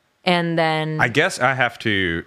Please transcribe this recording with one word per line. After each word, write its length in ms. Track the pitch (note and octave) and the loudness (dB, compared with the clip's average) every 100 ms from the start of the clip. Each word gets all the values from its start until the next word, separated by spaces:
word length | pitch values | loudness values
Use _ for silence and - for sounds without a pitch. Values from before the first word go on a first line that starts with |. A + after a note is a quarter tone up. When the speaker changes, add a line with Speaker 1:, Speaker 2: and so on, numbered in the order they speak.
| _ _ | _ _
Speaker 1:
And 340 | - F3 E3+ E3 | -2 0 0 0
then 400 | D#3+ D#3 D#3 D#3 | 0 0 -2 0
Speaker 2:
I 60 | B2 | 0
guess 300 | A#2+ F3 - | 2 0 0
I 160 | B2+ | 0
have 240 | C3 B2 - | 2 -2 -2
to 440 | A#2 G2+ F#2 E2 | -2 0 0 -2